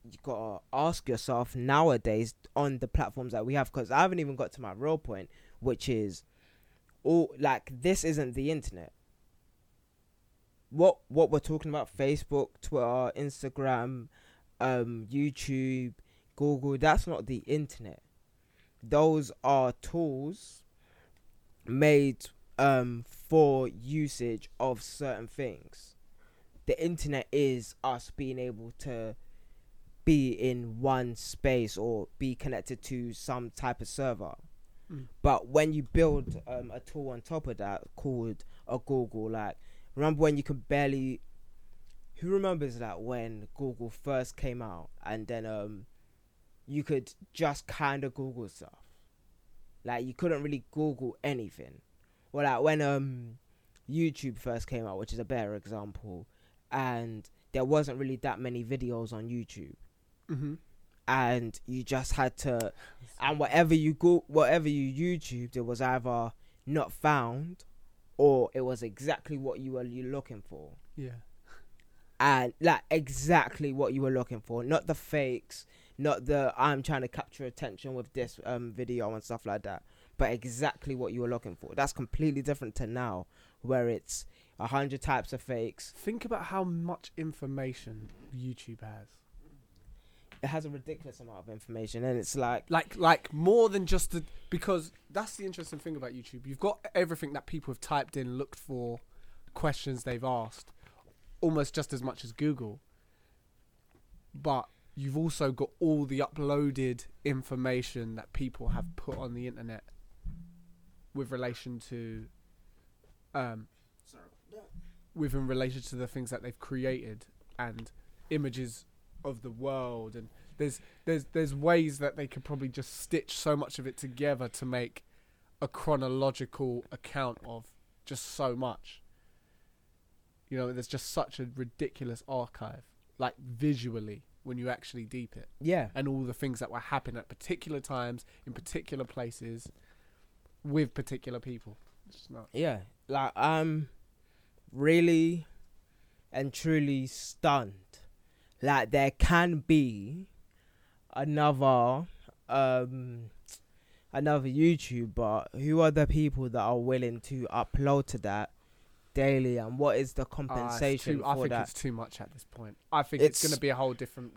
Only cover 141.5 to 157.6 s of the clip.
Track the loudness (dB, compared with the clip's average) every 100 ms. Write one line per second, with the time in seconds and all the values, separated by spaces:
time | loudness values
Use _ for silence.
141.5 | -12 -14 -20 -20 _ -20 -20 -20 -18 -10
142.5 | -2 -2 -2 -8 _ -6 -2 -2 2 2
143.5 | 4 2 0 -4 -10 -20 _ _ _ _
144.5 | _ -14 0 6 8 8 6 4 2 -6
145.5 | -16 -20 -20 -20 _ -20 _ _ -6 -4
146.5 | -4 2 2 2 0 -2 -8 -12 -2 4
147.5 | 4 2 -8 -20 -20 -20 -20 _ _ _
148.5 | -4 2 4 4 4 4 4 6 8 6
149.5 | 2 4 4 4 -2 -8 -10 -12 -18 -20
150.5 | _ _ _ _ _ _ -4 0 4 4
151.5 | 6 6 8 6 4 -2 -10 -20 -18 -2
152.5 | 2 4 4 0 -6 -8 -10 -12 -16 -20
153.5 | -20 _ _ _ -20 _ 0 4 4 2
154.5 | 6 6 6 0 -4 -4 0 2 2 -2
155.5 | -4 2 6 8 8 6 6 4 2 -2
156.5 | 0 2 2 2 2 0 -4 -8 -6 -2
157.5 | -2